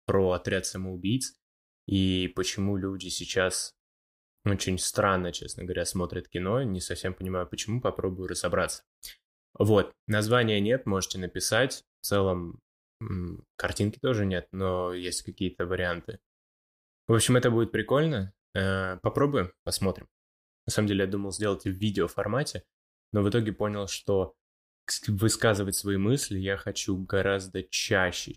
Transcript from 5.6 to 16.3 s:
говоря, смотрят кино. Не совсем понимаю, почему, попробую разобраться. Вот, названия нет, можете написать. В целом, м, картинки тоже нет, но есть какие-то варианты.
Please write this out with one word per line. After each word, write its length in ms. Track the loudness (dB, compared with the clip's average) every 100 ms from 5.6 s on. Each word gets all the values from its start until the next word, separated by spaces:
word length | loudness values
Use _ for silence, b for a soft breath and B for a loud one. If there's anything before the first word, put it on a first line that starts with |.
говоря, 220 | -6 -4 -2
смотрят 420 | -2 -4 -4 -6
кино. 340 | -6 -2 -2
Не 200 | -2 -4
совсем 320 | -6 -6 -6
понимаю, 320 | -6 -4 -4 -4
почему, 340 | -6 -4 -2
попробую 480 | -2 -2 -4 -4 -6
разобраться. 540 | -4 0 0 0 -4 _ _ B B _ _ _
Вот, 400 | 0 4 6 4 -4 -2
названия 520 | 0 2 4 4 4
нет, 240 | 4 2
можете 320 | 2 -2 -2 -6
написать. 680 | -6 -4 0 2 2 -2 _ _
В 40 | 0
целом, 540 | 2 2 0 -4 -10 _ _ _ -12
м, 460 | -6 -4 -6 -8 -16 -6
картинки 420 | -4 0 -2 0
тоже 280 | 0 2 2
нет, 200 | 0 -4
но 400 | -4 -2 0 -2
есть 300 | -4 -6 -6
какие-то 420 | -8 -4 -4 -2
варианты. 560 | -4 0 -2 -2 -6 -16 _